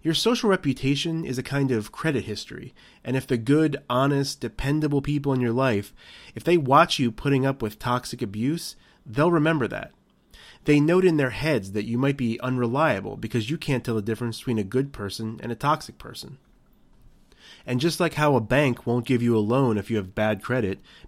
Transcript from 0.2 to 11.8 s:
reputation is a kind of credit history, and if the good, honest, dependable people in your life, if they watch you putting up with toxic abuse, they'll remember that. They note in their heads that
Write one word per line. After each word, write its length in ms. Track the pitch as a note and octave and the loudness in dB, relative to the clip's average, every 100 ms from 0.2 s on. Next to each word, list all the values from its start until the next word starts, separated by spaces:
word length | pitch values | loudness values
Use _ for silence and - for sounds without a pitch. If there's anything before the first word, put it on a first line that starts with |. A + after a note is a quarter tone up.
| A3+ A#3+ A3 | 2 2 2
reputation 760 | F#3 C#3+ B2+ C3+ C#3 E3+ E3 | 2 0 0 0 0 -2 -4
is 140 | E3 B2+ | -4 -6
a 60 | |
kind 280 | B2+ C#3 C3+ | -4 0 0
of 220 | A#2 G#2+ | 0 -4
credit 320 | - D#3+ C#3 A2 | -4 -2 -2 -4
history, 480 | G#2 - - - - - _ | -8 -12 -14 -16 -18 -20 _
and 140 | - C3 | -4 -4
if 100 | - | -2
the 120 | B2 | -2
good, 400 | A2 D3 D#3 D3 - | 2 4 2 0 -2
honest, 520 | B2 C#3 C#3+ C#3 - | 0 2 2 -2 -4
dependable 600 | A#2 - C3+ D3+ D3+ C#3+ | -8 -4 -2 0 0 0
people 300 | C#3+ D3 C#3 | 0 -2 0
in 80 | C3 | 0
your 140 | B2 | 0
life, 400 | A#2+ C3 G#2 G2+ - - - - - | 2 2 0 -2 -12 -20 -20 -18 -6
if 80 | |
they 140 | D#3+ F3 | 2 2
watch 420 | C3 C#3+ E3+ - | 6 6 6 2
you 140 | B2 | -2
putting 320 | G#2+ C#3+ C#3 C3+ | -2 0 2 2
up 160 | C3+ | 0
with 180 | A2 - | -6 -6
toxic 420 | A#2+ B2 - B2 | -4 -2 -4 -8
abuse, 540 | A2 G#2 B2 D#3+ - - _ _ - | -8 -4 -2 -4 -6 -16 _ _ -8
they'll 260 | A2 D#3+ | 0 2
remember 380 | E3+ D3+ E3 A2+ | 4 2 2 -2
that. 240 | - - _ _ _ _ - - - - | -6 -10 _ _ _ _ -20 -20 -4 2
They 160 | D3 | 4
note 240 | D3 F3+ F#3 | 6 6 4
in 100 | D#3 | 4
their 140 | C3 | 2
heads 420 | G#2 D3 C3+ F#2+ | 0 0 0 -2
that 140 | G#2 | -4